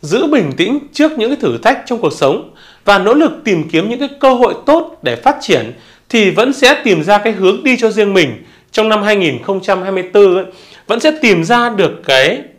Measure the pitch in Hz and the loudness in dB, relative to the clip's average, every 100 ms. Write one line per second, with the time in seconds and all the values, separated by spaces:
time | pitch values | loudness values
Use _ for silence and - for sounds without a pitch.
0 | 151 202 320 294 160 127 190 285 - - | -2 -2 0 0 -2 -4 -2 -4 -6 -2
1 | 302 302 220 277 190 117 214 262 - 233 | -2 0 -4 -2 -4 -2 -2 -2 -4 -4
2 | 185 - 139 185 - _ - - - 202 | -4 -2 -2 -2 -6 _ -20 -10 0 2
3 | 185 277 311 - - 180 151 160 196 240 | 2 2 2 -2 -2 -2 0 -2 -2 -4
4 | 277 - 262 254 240 - - 311 320 - | -6 0 2 4 0 0 0 0 0 -8
5 | 135 117 254 285 - 151 110 120 - _ | -6 -2 -2 -2 0 -2 -2 -14 -20 _
6 | _ 233 202 165 247 269 254 285 240 175 | _ 0 2 2 0 2 2 2 0 0
7 | 151 208 214 196 185 220 285 247 226 196 | 2 2 2 0 0 0 0 0 0 0
8 | 202 190 151 110 - - _ - 220 214 | 2 2 0 -4 -16 -20 _ -2 0 0
9 | 202 208 170 123 - 196 190 190 185 190 | 0 0 0 -4 -6 -6 -2 -4 -2 -6
10 | 180 202 202 180 185 - - - _ 233 | 0 4 4 4 -4 -14 -20 -20 _ -2
11 | 311 311 247 185 165 240 240 208 165 - | 0 0 0 2 2 0 0 0 -2 -2
12 | - 135 139 247 - | 0 2 2 -2 -10